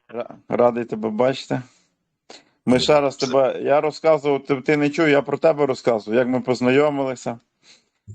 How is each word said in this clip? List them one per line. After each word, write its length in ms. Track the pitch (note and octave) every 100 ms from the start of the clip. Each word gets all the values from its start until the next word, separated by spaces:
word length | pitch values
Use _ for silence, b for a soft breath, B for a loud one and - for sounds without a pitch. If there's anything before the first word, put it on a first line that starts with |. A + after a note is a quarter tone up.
| _
Ра-, 260 | A#2 - - -
радий 360 | - A#2+ A#2
тебе 260 | A#2 A2 A2
бачити. 520 | G#2+ B2+ C3+ - C3+ A#2+ _ _ _ _ _ - B B B A2+
Ми 140 | B2
ще 200 | - D3+
раз 160 | C#3 -
тебе, 440 | C3 C3+ B2+ E2
я 180 | B2+ D3
розказував, 640 | D3+ - D#3+ D3+ C#3+ C#3
ти, 160 | C#3+ C3+
ти 160 | B2+ D3+
не 140 | D3
чув, 180 | C#3+ D#3+
я 140 | C#3
про 160 | C3 C#3
тебе 280 | E3 D3 C#3
розказував, 520 | B2 B2+ A2+ G#2+ A#2
як 100 | B2
ми 120 | B2+
познайомилися. 960 | B2+ A#2 B2+ C3+ D3+ C#3 C3+ B2 C3 A#2 _ _ b b b _ -